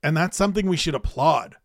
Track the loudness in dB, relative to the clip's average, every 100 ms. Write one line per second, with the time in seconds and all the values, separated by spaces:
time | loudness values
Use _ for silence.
0 | 0 0 0 0 0 0 0 0 -2 -2
1 | -4 2 2 2 -2 -18